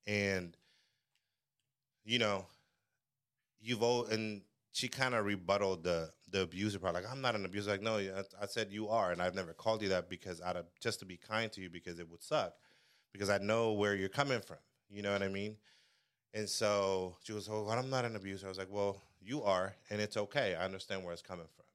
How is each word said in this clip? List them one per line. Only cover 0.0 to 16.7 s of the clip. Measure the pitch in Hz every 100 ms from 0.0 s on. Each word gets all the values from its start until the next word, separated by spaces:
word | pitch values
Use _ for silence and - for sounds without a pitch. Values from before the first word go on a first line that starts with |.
| -
And, | 104 101 95 87 - _ _ _ _ _ _ _ _ _ _ _ _ _ _
you | 107 120
know, | 110 98 95 _ _ _ _ _ _ _ _ _ _ _
you've | 110 117
al-, | 117 120 113
and | 110 110 104 - _ _
she | - 131
kinda | - 131 120
rebutted | 104 101 90 101 98 92
the, | 87 85 82 - -
the | 95
abuser | 90 90 107 101
part. | 92
Like, | 85 101
"I'm | 135
not | 131
an | 107
abuser." | 95 98 101
Like, | 101
"No, | 107 110
I, | 98 95 98 95
I | 101
said | - 104
you | 104 107
are, | 113 95
and | 87
I've | 90
never | 95 87
called | 82 113 110
you | 101
that | 92 85
because | 92 95 85
out | 90 90
of, | 85 _
just | 117 110
to |
be | 95 90
kind | - 110 113
to | 101
you, | 92
because | 85 90 85
it | 82
would | 85
suck, | - 151 92 - _ _ _ _ _
because | 98 101
I | 101
know | 101 113 113
where | 104 104
you're | 101 95
coming | 135 143 123
from." | - 80 _ _ _
You | 101
know | -
what | 143
I | 196
mean? | 196 202 214 _ _ _ _ _ _ _
And | 107 104
so | - 107